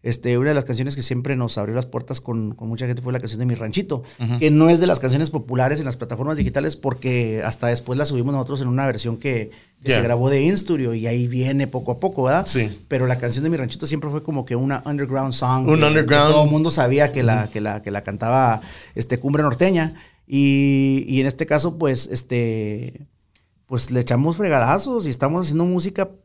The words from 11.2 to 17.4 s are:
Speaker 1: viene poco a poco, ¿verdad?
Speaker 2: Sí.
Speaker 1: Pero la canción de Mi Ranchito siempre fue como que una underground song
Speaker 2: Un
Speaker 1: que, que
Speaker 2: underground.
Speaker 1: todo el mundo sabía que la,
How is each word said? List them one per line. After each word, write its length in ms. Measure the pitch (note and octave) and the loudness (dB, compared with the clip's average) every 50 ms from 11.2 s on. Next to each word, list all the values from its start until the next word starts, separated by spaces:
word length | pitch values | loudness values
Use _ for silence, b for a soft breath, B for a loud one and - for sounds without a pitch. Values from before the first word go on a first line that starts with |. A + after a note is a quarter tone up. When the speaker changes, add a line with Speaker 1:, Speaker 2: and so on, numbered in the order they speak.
| B2 | -2
Speaker 1:
viene 400 | A#2+ B2 B2+ B2+ C3 C#3 C#3 C#3 | -2 -2 -2 -2 0 0 0 -2
poco 240 | C3 - B2+ - - | -2 -4 -6 -4 -4
a 80 | A#2+ - | -4 -2
poco, 240 | - F#3+ F#3+ - B2+ | -2 -4 -2 0 0
¿verdad? 220 | B2+ C#3+ F3 F#3+ | 0 0 0 0
Speaker 2:
Sí. 220 | - - C3 A2+ G#2 G2 - - | 0 0 0 0 -2 -4 -10 -8
Speaker 1:
Pero 220 | _ C#3+ C3 B2+ B2+ | _ -2 0 0 0
la 100 | B2+ B2 | 0 -2
canción 240 | B2 A#2+ A2 C3 | -2 -4 -4 -2
de 80 | D3 D#3+ | -2 -2
Mi 60 | E3+ | -2
Ranchito 280 | D3 C3 A#2+ - - - | -2 -4 -6 -6 -6 -4
siempre 220 | C#3+ D3+ D3+ C#3+ D3+ | -4 -4 -2 -4 -4
fue 140 | C#3+ D3+ | -6 -6
como 220 | - - D3+ C3+ B2 | -6 -4 -6 -6 -4
que 100 | C3 B2+ | -4 -2
una 260 | A#2+ C3 C#3 C#3 C3 - | -2 -2 -2 -2 -4 -4
underground 460 | D3 D3 C#3+ C#3 B2+ C3+ C3+ C3+ C3+ | -6 -4 -4 -4 -2 -2 -2 -2 -2
song 340 | B2+ - C3 B2 C3 C3 C3 | -2 -2 0 2 0 2 4
Speaker 2:
Un 80 | C#3 D3+ | 4 4
Speaker 1:
que, 60 | D#3+ | 6
que 60 | D3+ D3 | 6 4
Speaker 2:
underground. 440 | D3+ D#3 D3 B2+ D3 D3 D3 D3+ D3+ | 4 4 4 4 6 6 6 6 6
Speaker 1:
todo 100 | D3+ D3+ | 6 6
el 60 | D3 | 6
mundo 200 | D3+ D3+ D#3+ E3 | 4 2 2 2
sabía 400 | - - C3 B2 C3+ C#3+ D3 C#3 | 2 2 2 4 4 4 4 2
que 140 | - C#3+ A#2+ | 2 0 2
la, 200 | A#2 A2 G#2+ | 2 2 2